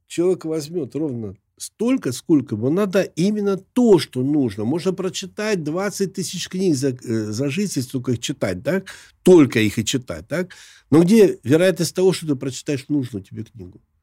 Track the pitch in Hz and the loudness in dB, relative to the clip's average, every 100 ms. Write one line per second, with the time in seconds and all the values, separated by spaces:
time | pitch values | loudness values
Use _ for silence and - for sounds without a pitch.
0 | _ - 175 175 160 160 147 175 123 143 | _ -2 -2 -2 -4 -6 -6 -8 -8 -6
1 | 156 120 107 101 _ - - - 233 262 | -6 -6 -10 -14 _ -18 -14 -4 0 0
2 | 139 123 - 151 - 104 123 180 208 190 | -2 -6 2 2 2 -2 -2 0 0 0
3 | 156 - 196 214 202 190 - - 240 175 | 0 0 0 0 -2 -4 -4 2 6 6
4 | - 127 135 151 123 101 110 165 185 185 | 4 -4 0 0 0 -2 -2 -2 -2 -4
5 | 185 - 185 - 214 196 151 175 202 - | -6 -8 -10 -6 -4 -2 -2 -4 -4 -4
6 | 196 196 170 180 - 185 190 135 139 127 | -4 -4 -8 -8 -8 -2 0 0 -2 -4
7 | - 113 107 107 143 156 202 143 123 131 | -4 -4 -2 -4 -4 -2 -4 -4 -6 -6
8 | 127 117 - 143 110 90 135 185 190 - | -4 -4 -4 -6 -6 -4 -2 -4 -4 -16
9 | - _ - 180 135 117 107 117 107 135 | -20 _ 6 8 8 4 0 0 -2 -4
10 | - 80 - 156 180 - - - - 151 | -6 -12 -8 -8 -8 -12 -20 -20 2 4
11 | 175 226 190 190 113 160 185 175 160 - | 6 8 6 4 2 4 4 0 -2 0
12 | 185 170 156 131 139 127 - 139 - 147 | 2 2 -2 -4 -6 -8 -6 -6 -4 -4
13 | 120 101 95 110 107 107 90 - _ _ | -4 -8 -12 -14 -14 -16 -20 -20 _ _